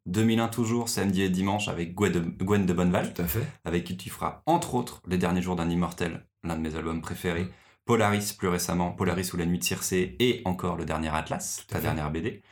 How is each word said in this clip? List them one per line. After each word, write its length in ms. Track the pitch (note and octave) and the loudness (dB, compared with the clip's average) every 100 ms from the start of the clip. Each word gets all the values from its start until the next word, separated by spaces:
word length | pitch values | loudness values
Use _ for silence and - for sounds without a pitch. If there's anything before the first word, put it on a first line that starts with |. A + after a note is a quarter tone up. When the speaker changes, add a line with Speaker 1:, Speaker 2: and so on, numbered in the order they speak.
| - | -2
Speaker 1:
Deux 180 | F2+ | 4
mille 160 | A2+ A2+ | 4 4
un 80 | A#2 | 2
toujours, 400 | A#2 A2 A#2+ A#2 | 0 0 0 0
Samedi 340 | - G2 F#2 | 0 2 2
et 60 | F#2+ | 2
Dimanche, 380 | F#2 G2 G#2 F#2 | 2 2 0 -2
avec 260 | E2+ E2+ | -4 -4
Gwen 180 | F#2 G2+ | 2 2
de, 80 | F2 | 2
Gwen 460 | E2+ - F#2+ G#2 F#2 | -2 -2 2 4 4
de 60 | |
Bonneval, 420 | F2 F2+ G2 - | 4 4 2 0
Speaker 2:
Tout 80 | - | -2
à 40 | F2 | -2
fait. 200 | A2 - - | -2 -4 -6
Speaker 1:
avec 200 | E2 F2 | -2 -2
qui 120 | - F2+ | -2 -8
tu 140 | - | -8
feras, 320 | - E2+ - - | -6 -6 -4 0
entre 280 | E3+ - | 2 2
autres, 260 | B2+ B2 - - | -2 -4 -8 -2
Les 120 | F2+ | 2
Derniers 240 | F2+ F2+ | 2 2
Jours 120 | F2+ | 2
d'un 160 | F2 E2 | 0 0
Immortel, 560 | E2+ E2+ - E2+ E2+ - _ | 2 0 -2 -4 -6 -14 _
l'un 140 | E2+ D#2+ | -6 -4
de 40 | |
mes 120 | D#2 | -4
albums 280 | D#2+ D#2+ E2 | -4 -4 -4
préférés, 420 | - F2 F2+ E2+ | -6 -4 -2 -2
Speaker 2:
Mm. 60 | F#2 - - _ | -4 -8 -20 _
Speaker 1:
Polaris 480 | - A2+ G#2 G#2 G2+ - | 2 4 4 2 0 -2
plus 120 | F#2+ | 0
récemment, 420 | F2 - F2 F2 | 0 0 0 0
Polaris 400 | - F#2 F2+ F#2 | 0 0 0 -2
ou 40 | E2+ | -2
La 100 | E2+ | 0
Nuit 140 | F2 | 0
de 40 | |
Circé, 520 | - F#2 - F#2 F2+ - | 0 -2 0 0 0 2
et 240 | B2 A#2+ | 2 2
encore 300 | F#2 F2+ F2 E2+ | -2 -2 -2 -2
Le 80 | |
Dernier 300 | D#2 D#2+ D#2+ | -2 -2 0
Atlas, 440 | D#2 D2+ - - - | -2 -2 -4 -6 -10
Speaker 2:
Tout 80 | - | -6
à 40 | |
Speaker 1:
ta 40 | E2+ | -4
Speaker 2:
fait. 60 | |
Speaker 1:
dernière 260 | D#2 D#2 D2+ | -2 0 -2
B 60 | D#2+ | -2
D. 260 | G2 G#2 - | -4 -6 -14